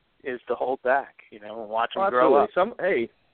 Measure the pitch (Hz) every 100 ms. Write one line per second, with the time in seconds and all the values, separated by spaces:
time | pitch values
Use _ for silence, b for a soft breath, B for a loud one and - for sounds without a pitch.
0 | _ _ 147 123 - 120 127 135 123 139
1 | 87 _ _ 110 104 113 104 110 117 -
2 | 196 123 131 139 - - 202 - 180 156
3 | 113 _ _